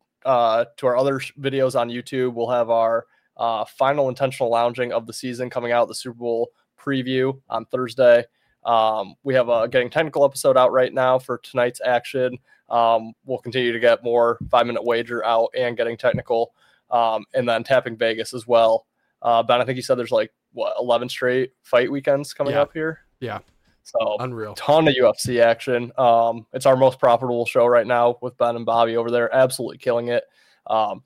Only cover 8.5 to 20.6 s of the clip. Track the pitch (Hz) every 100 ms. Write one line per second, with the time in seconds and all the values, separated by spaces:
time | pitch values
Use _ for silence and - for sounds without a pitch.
8.5 | _ - 117 110 107 98 - 139 127 120
9.5 | 117 117 127 123 151 160 147 139 - 143
10.5 | 127 127 131 127 135 127 127 - 120 -
11.5 | 131 123 123 127 120 - 131 127 127 _
12.5 | _ - 120 117 113 113 - 131 123 120
13.5 | 127 120 117 120 117 120 120 117 117 -
14.5 | 120 117 117 117 117 117 120 113 113 117
15.5 | 131 123 117 117 117 123 117 - 117 117
16.5 | _ _ _ _ 120 113 110 104 131 120
17.5 | 113 113 131 120 113 113 110 110 127 113
18.5 | 117 113 110 - _ _ _ 117 117 117
19.5 | 123 127 127 123 123 113 113 107 _ _
20.5 | -